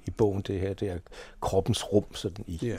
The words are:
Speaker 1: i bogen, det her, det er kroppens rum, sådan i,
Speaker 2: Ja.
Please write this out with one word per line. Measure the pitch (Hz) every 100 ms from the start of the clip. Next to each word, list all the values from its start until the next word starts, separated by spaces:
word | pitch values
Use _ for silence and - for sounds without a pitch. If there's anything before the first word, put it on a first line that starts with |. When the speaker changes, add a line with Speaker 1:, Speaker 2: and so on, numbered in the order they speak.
| -
Speaker 1:
i |
bogen, | - 107 98 -
det | 98
her, | 95
det | 95 101
er | 87 - - - -
kroppens | - 95 - 107 -
rum, | 104 -
sådan | - 101 92 104
i, | 85
Speaker 2:
Ja. | 120